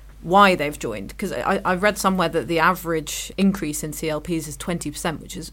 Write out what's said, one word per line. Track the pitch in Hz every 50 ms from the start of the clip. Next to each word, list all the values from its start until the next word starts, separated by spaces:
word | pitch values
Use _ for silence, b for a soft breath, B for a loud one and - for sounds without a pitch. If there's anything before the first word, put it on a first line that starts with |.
| B B B -
why | - - 185 202 202 190 180
they've | 151 143 147 151 -
joined. | - 120 107 107 - - - -
'Cause | 214 170
I, | - 123 - - 196
I, | 190 -
I | 180 185
read | 175 202 214 202 -
somewhere | - 190 190 185 170 160
that | 160 165 117
the | 165 170 160
average | 160 180 180 - - 165 165 160 151 - - - - - -
increase | - 196 196 196 - 160 151 147 -
in | 165 151
C | 143 - 170 151
L | 151 147
Ps | - 175 170 160 147
is | 156 143
twenty | - - 190 170 - - 147
percent, | 147 - - 175 151 -
which | - - -
is | 180 160 -